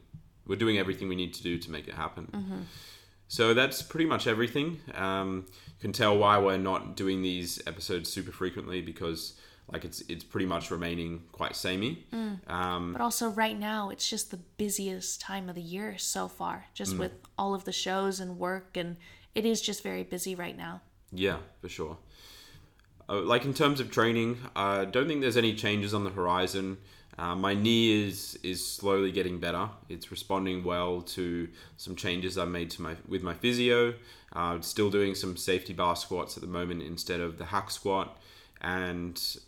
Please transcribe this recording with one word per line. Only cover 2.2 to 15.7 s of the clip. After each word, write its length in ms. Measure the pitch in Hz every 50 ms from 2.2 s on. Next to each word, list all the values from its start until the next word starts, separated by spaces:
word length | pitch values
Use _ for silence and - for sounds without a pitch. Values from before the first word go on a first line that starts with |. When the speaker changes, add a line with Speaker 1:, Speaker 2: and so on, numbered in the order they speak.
| 80 -
Speaker 2:
Mm-hmm. 280 | - 208 190 190 190 185 180 - - - - - - - - - - - - -
Speaker 1:
So 260 | - - 113 113 117
that's 260 | 120 131 139 139 -
pretty 220 | - - - 156 165
much 200 | 160 135 104 -
everything. 540 | 127 110 107 120 113 - 147 143 165 170 151 - - -
Um, 520 | - 95 95 95 95 95 95 95 92 92 - - - -
you 140 | - - -
can 120 | - 107
tell 240 | 95 - 117 104 104 104
why 200 | 104 101 104 101
we're 200 | 98 98 95 95
not 360 | 95 95 92 - - - -
doing 260 | - 98 95 95 95
these 400 | 92 92 90 90 87 85 - - -
episodes 440 | - 80 92 - - 95 87 82 -
super 200 | - 98 90 95
frequently 500 | - - 92 92 85 98 - - 90 90
because, 520 | 85 85 80 - 92 82 82 78 - - - - - - - - - -
like, 120 | - 80 -
it's, 160 | 85 - - - -
it's 160 | 85 82 -
pretty 220 | - - 107 95
much 240 | 92 85 82 80 -
remaining 520 | 90 85 85 85 85 85 85 82 85 85 87 -
quite 220 | - - - - -
samey. 500 | - - 95 92 95 104 131 165 165 - -
Speaker 2:
Mm. 380 | - 226 220 214 202 185 - -
Speaker 1:
Um, 420 | 85 90 90 180 180 175 175 -
Speaker 2:
But 80 | - -
also 260 | 233 233 226 - 233 226
right 280 | 202 214 220 220 214 208
now, 300 | 208 214 220 220 208 196
it's 180 | - - - -
just 220 | 226 208 - -
the 80 | 196 175 180 - _
busiest 640 | - 208 208 190 - 196 190 185 185 180 - - -
time 280 | - - 190 196 185 180
of 40 | 175
the 80 | 180
year 340 | 170 165